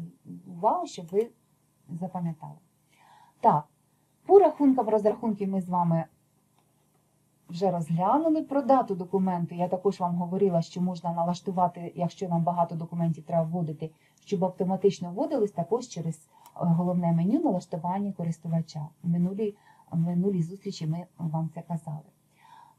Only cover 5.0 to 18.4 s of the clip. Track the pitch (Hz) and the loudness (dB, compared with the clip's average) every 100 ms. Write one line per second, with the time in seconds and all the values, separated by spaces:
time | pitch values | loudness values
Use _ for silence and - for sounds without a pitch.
5 | 208 208 226 202 196 190 180 180 175 165 | 2 0 -2 -2 -2 -2 -2 0 2 0
6 | 160 _ _ _ _ _ _ _ _ _ | -2 _ _ _ _ _ _ _ _ _
7 | _ _ _ _ - 170 190 170 160 165 | _ _ _ _ -14 -2 0 0 -2 0
8 | 196 277 330 311 285 277 233 262 233 185 | 2 4 4 2 0 0 4 4 4 -4
9 | 180 196 190 180 170 175 180 185 202 190 | -2 0 0 0 -4 -2 -2 0 0 0
10 | 175 175 175 190 196 170 165 185 180 175 | -2 -2 -2 0 2 2 -2 -2 -2 -2
11 | 175 170 170 170 - 180 175 - 170 - | -4 -2 -2 -2 -4 0 0 0 -10 -4
12 | 165 - 185 170 170 175 170 165 165 170 | -4 -4 -2 0 0 0 0 -2 -6 -2
13 | 165 160 - 170 160 175 156 151 160 _ | -2 -2 -2 -2 0 -2 -4 -6 -10 _
14 | _ _ - 190 185 180 185 190 196 190 | _ _ -4 -2 0 -2 -2 2 2 2
15 | 175 185 311 285 208 - 170 240 254 175 | -6 -4 -2 0 -2 -2 -2 -4 -4 -8
16 | 165 - _ _ - - 175 165 180 180 | -6 -8 _ _ -18 -4 2 2 2 0
17 | 170 165 180 285 320 180 - 170 175 196 | 2 2 2 2 2 -2 -4 -6 -4 -4
18 | 202 190 165 165 | -4 -4 -6 -6